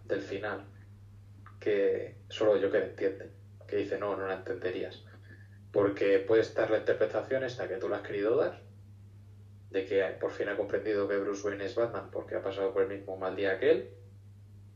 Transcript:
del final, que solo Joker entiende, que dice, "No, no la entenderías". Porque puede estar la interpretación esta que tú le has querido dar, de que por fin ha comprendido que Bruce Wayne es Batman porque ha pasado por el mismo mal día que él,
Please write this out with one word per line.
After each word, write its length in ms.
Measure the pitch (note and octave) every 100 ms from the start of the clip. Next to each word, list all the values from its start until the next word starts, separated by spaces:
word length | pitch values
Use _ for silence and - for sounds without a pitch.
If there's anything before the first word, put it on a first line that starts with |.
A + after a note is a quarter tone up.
| -
del 160 | F#2+
final, 440 | - G2 G#2 G2 G2 - - - - - - - - -
que 580 | - G2+ G2 F#2+ - - -
solo 260 | - G#2+ G2
Joker 220 | G2 G#2
entiende, 480 | F#2 - A#2+ - - - - - -
que 100 | G#2
dice, 200 | G2+ G2
"No, 200 | G#2 F#2+
no 100 | G2
la 80 | F#2+
entenderías". 720 | - F#2+ F2+ F#2+ F#2 - - - - - - - -
Porque 480 | G#2 G2+ - G2+ G2
puede 220 | - A2+
estar 280 | G#2+ - A2
la 80 | G#2+
interpretación 640 | - - G#2+ A2 - C3
esta 240 | C3 - F2+
que 80 | F#2+
tú 100 | G2+
le 80 | G2+
has 60 |
querido 340 | - G2+ G#2 C3+
dar, 260 | - - - - - - - - - - - - -
de 160 | G2 F#2+
que 160 | G2 F#2+ F#2
por 120 | G2
fin 180 | - G2+
ha 80 | G2+
comprendido 500 | G2 G2 G#2 G#2 G2
que 100 | G2+
Bruce 300 | G2+ G2 G#2
Wayne 160 | G2+ G2
es 100 | A2+
Batman 340 | A#2 G2 -
porque 240 | F#2+ - G#2+
ha 60 |
pasado 300 | G2 F#2+ G2
por 80 | G2
el 60 | F#2+
mismo 260 | G2+ G2 F#2+
mal 180 | F#2+ F#2+
día 240 | G2+ F#2+
que 120 | C3+
él, 180 | F3 - - - - - - - - -